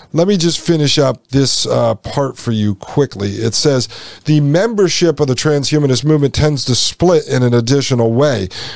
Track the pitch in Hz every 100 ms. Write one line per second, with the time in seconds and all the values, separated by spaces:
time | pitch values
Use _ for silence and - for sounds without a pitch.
0 | - 151 185 196 170 - - 160 143 151
1 | 135 117 - 135 131 - 117 123 117 107
2 | - 143 135 - 123 110 104 98 - 147
3 | 131 95 101 104 113 - 151 131 - -
4 | - - - 151 143 165 233 208 175 -
5 | 170 143 139 123 151 147 131 151 143 123
6 | 147 156 139 - 151 139 - 120 - -
7 | 180 165 - 131 123 120 117 139 131 123
8 | 113 120 147 113 90 - -